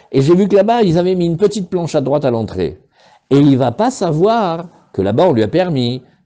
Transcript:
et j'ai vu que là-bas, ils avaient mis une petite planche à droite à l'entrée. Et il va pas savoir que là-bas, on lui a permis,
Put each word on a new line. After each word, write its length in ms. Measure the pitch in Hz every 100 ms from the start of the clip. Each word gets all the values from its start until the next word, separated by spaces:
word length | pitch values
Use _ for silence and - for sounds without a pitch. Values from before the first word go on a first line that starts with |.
| _
et 100 | 135
j'ai 140 | 135 180
vu 120 | 202
que 80 | 202
là-bas, 280 | 196 240
ils 160 | 208 160
avaient 160 | 180 185
mis 100 | 170
une 120 | 165
petite 300 | 202 214 180
planche 280 | 185 165 156
à 60 |
droite 220 | 131 147
à 60 | 143
l'entrée. 500 | 117 104 92 80 - _ _ _ _ _
Et 60 | 139
il 200 | 147 131
va 140 | 127
pas 180 | 110 226
savoir 800 | 262 180 156 196 226 190 165 175 _ _
que 80 | -
là-bas, 260 | 98 117 180
on 60 |
lui 80 | 123
a 60 | 107
permis, 560 | 156 180 139 120 127 - _